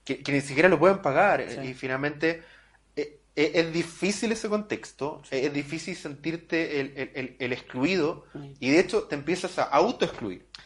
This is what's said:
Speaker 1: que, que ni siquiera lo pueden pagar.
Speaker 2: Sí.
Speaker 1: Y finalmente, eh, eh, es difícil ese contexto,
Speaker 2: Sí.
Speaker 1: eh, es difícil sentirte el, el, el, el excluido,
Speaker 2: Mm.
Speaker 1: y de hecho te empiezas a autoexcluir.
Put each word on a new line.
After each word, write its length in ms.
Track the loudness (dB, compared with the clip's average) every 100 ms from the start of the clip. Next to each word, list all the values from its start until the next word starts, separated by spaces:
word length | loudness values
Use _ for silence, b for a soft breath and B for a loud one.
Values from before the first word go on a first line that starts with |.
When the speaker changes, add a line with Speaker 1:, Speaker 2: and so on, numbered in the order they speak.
Speaker 1:
que, 180 | -8 -6
que 100 | -2
ni 80 | -2
siquiera 280 | 0 6 6
lo 80 | 8
pueden 240 | 6 4
pagar. 420 | 2 4 4 2 -2
Speaker 2:
Sí. 120 | -8 -8
Speaker 1:
Y 40 |
finalmente, 680 | -8 -6 -4 -4 -2 -2 -2 b b b b _ -8
eh, 240 | -8 -10 _ 0
eh, 140 | 2
es 180 | 2 2
difícil 580 | 0 -4 -2 -2 0 -2
ese 160 | -2 -2
contexto, 720 | -2 -2 -8 -8 -8 -8 -8 -6
Speaker 2:
Sí. 60 | -2
Speaker 1:
eh, 100 | -2
es 60 |
difícil 440 | -2 -6 -8 -8 -10
sentirte 840 | -10 -10 -8 -8 -4 -2 0 -2
el, 120 | -4 -6
el, 140 | -8
el, 220 | -8 -10 -6
el 120 | -4
excluido, 720 | -6 -8 -2 0 2 0 -4 -12
Speaker 2:
Mm. 120 | -16 -14 -4
Speaker 1:
y 100 | 4
de 80 | 4
hecho 220 | 4 0
te 120 | -2 -4
empiezas 420 | -2 -2 -2 -2
a 60 |
autoexcluir. 840 | 2 4 4 2 -2 -2 -8 -8 _ -20